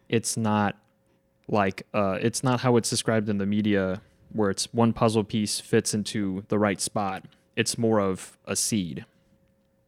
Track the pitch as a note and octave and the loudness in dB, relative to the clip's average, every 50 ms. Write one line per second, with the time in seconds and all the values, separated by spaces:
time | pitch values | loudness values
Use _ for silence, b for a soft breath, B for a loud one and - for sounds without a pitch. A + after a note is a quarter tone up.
0 | _ - - A2+ - - - A#2+ A2 G#2+ G#2+ G#2 G#2 G2 - _ _ _ _ _ | _ -2 -2 -2 -2 -2 -4 -2 0 2 2 2 2 0 -2 _ _ _ _ _
1 | _ _ _ _ _ _ _ _ _ - G#2+ G#2 G2 F#2+ F#2+ - - _ - G#2+ | _ _ _ _ _ _ _ _ _ -2 0 2 2 0 -2 -6 -10 _ -2 0
2 | G2+ F#2+ F#2 - - A#2 - - - B2+ B2 A#2 - B2+ A#2+ A#2 - - B2 - | 0 0 0 0 0 0 0 0 0 0 0 2 2 4 4 4 2 0 -2 -2
3 | - A#2+ A2 A2 G#2 A2 G#2 G2 G2 G2+ G#2 G#2+ G#2 G#2+ G2+ G2 F#2+ F#2 F#2 - | 0 0 0 0 0 0 -2 -2 0 0 0 2 2 2 2 2 2 0 -4 -6
4 | - _ _ _ _ - - A2 G#2 G2 G2 - - - - A#2 A#2 A2+ A2 - | -8 _ _ _ _ -8 -2 0 0 0 0 -2 -6 -4 0 2 2 2 4 2
5 | B2 A2+ G#2+ A2+ G#2 - - A2 G#2 - - - - - A#2 A2 - - - G#2+ | 2 2 2 2 0 0 -2 -2 -2 -2 -4 -6 -4 0 0 0 2 0 -2 -4
6 | G2 - - A2 G2+ F#2+ F#2 G2 G2+ - A2+ G#2 G#2 G#2 F#2 - - - - A2+ | -4 -4 -4 -4 -4 -4 -4 -6 -4 -2 0 2 2 2 0 -2 -4 -4 -4 -4
7 | G2+ F#2+ F#2+ E2+ - - _ _ _ _ - A#2+ A2 - - - A#2 A2 A2 G#2 | -4 -4 -6 -8 -12 -18 _ _ _ _ -2 -2 -2 -2 0 0 2 2 4 4
8 | G2 F#2+ F#2 F2+ - - - _ - - G2+ - - - A#2+ G#2 F2+ D#2+ C2 - | 2 2 -2 -4 -8 -14 -20 _ -10 -6 -4 -2 -2 -2 -2 -2 -2 -4 -8 -10
9 | - - _ _ _ _ _ _ _ _ _ _ _ _ _ _ _ | -12 -16 _ _ _ _ _ _ _ _ _ _ _ _ _ _ _